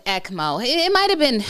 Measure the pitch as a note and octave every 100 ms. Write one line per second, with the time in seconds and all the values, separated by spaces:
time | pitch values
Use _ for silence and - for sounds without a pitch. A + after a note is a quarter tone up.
0 | - F#3 - F#3 D3+ D3+ A#3+ E4 F4 G4
1 | G4+ F4 D4 A3 -